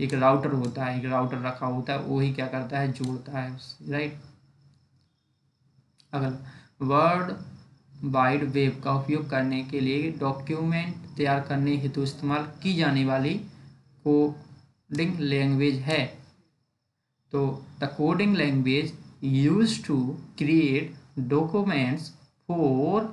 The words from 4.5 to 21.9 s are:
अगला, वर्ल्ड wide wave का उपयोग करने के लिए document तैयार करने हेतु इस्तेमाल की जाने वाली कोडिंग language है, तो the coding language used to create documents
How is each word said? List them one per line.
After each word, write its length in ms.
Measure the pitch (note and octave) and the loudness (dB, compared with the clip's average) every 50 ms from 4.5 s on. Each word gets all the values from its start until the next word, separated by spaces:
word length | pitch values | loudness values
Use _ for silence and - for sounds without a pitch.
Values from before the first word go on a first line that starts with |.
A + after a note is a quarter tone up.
| _ _ _ _ _ _ _ _ _ _ _ _ _ _ _ _ _ _ _ _ _ _ _ _ _ _ _ _ _ _ _ _ - | _ _ _ _ _ _ _ _ _ _ _ _ _ _ _ _ _ _ _ _ _ _ _ _ _ _ _ _ _ _ _ _ -4
अगला, 160 | C#3 C3+ C3 B2+ - - - - - - - _ - | -2 -2 -2 -2 -6 -10 -16 -18 -20 -20 -20 _ -6
वर्ल्ड 540 | C3+ C3 C#3 D3 D#3+ E3+ F3 F3+ F3+ F#3 G3 - - - - - - - - _ _ _ - - C#3+ | 0 2 4 4 6 4 4 2 0 -4 -6 -8 -12 -16 -18 -20 -20 -20 -20 _ _ _ -14 -8 -6
wide 400 | C#3 C3 C3 B2+ C3 D3 D3 D3 | -2 2 2 4 4 2 2 0
wave 380 | C3 B2+ C#3 C#3 C3+ - - - | 0 0 2 2 2 0 -2 -2
का 100 | C#3 C3+ | -2 -2
उपयोग 360 | C3+ - D3+ D3 D3+ D3 - | -2 0 0 -2 -2 -2 -2
करने 340 | C#3 C3 C3 C3 C3 C3 C3 | -2 0 0 0 -2 -2 -4
के 160 | C3+ C#3+ C#3 | -4 -2 -2
लिए 320 | C3 C3 C#3 D3 D#3+ D#3+ | 0 0 0 0 -2 -2
document 840 | D#3+ - C#3+ C3+ C3 C3+ C#3 D3+ D#3+ D#3+ D#3+ E3 E3 E3 E3+ F3 - - - - - | -4 -2 -2 -2 -2 -4 -6 -6 -4 -2 0 0 0 -2 -2 -4 -8 -10 -12 -10 -4
तैयार 220 | - D3 C#3 C#3 C#3 | -2 0 2 2 0
करने 340 | C#3 - C#3+ C#3 C#3 C#3+ D3 | 0 0 0 0 2 2 0
हेतु 280 | C#3+ C#3 C3+ - C#3+ C#3 | 0 -2 -2 -2 -2 -2
इस्तेमाल 400 | C3+ - - C#3+ C#3+ C#3+ D3+ D3+ D#3 - - - | -2 -4 -4 -2 -2 0 -2 -2 -6 -8 -4 -2
की 120 | F#3+ F#3 | 0 2
जाने 300 | E3 D#3+ C#3+ C3+ C3+ C3+ | 2 2 2 4 2 2
वाली 280 | C3 C3 C3+ C3+ D3+ F#3+ G#3+ - - - - - - - - _ _ _ _ - | 2 2 2 0 0 -2 -4 -6 -10 -16 -20 -20 -20 -20 -20 _ _ _ _ 0
कोडिंग 1120 | D3 D3 D3 D3 D3 D3 - - - - - - _ _ _ _ - D3 D3+ E3 F#3 F#3 E3 | 4 4 4 4 2 0 -4 -14 -20 -20 -20 -20 _ _ _ _ -8 -4 -2 -2 -2 -2 -2
language 560 | D3 C#3 C#3 C#3 C#3 C#3 C#3 C3+ C#3+ D3 C3 | -2 0 2 2 2 2 2 2 2 2 2
है, 300 | C3 C3 D3+ D#3+ D3 C3+ - - - - - _ _ _ _ _ _ _ _ _ _ _ _ _ _ _ _ _ _ _ _ - | 0 -2 0 0 0 -2 -2 -6 -12 -20 -20 _ _ _ _ _ _ _ _ _ _ _ _ _ _ _ _ _ _ _ _ -2
तो 320 | C#3+ C#3 C3+ C3+ - - - - - | 0 0 0 -2 -6 -12 -16 -8 -6
the 100 | D3 C3+ | -6 -6
coding 440 | - - D3+ D#3+ F3 F3 G#3 G3+ G3 | -2 0 0 2 2 2 2 4 4
language 560 | E3+ D3 C#3+ C3+ C3+ B2+ B2+ C3+ D3 D3+ D#3+ - - - - - - C#3 | 2 2 2 2 2 2 2 2 2 0 -2 -6 -12 -18 -20 -12 -6 -2
used 640 | C3+ C3+ C3+ C#3 D3+ F3+ G#3+ A3+ A3 - - - | 0 2 4 4 6 6 6 4 4 2 -2 -2
to 120 | - D3 C3 B2+ C3 C3 - - - - - | -2 0 0 0 -2 -4 -8 -12 -12 -6 -2
create 520 | D3+ C#3+ E3 D#3+ D#3 C#3 C3 D3 E3+ - - - - - - C#3 B2 A#2+ | 2 4 6 6 6 4 2 0 -2 -4 -8 -16 -20 -10 -6 -6 -2 2
documents 840 | C#3+ D3+ D#3+ D#3+ A3 G3+ G3 F#3+ D#3+ C#3 B2+ B2+ | 2 2 2 2 0 0 0 2 2 2 2 0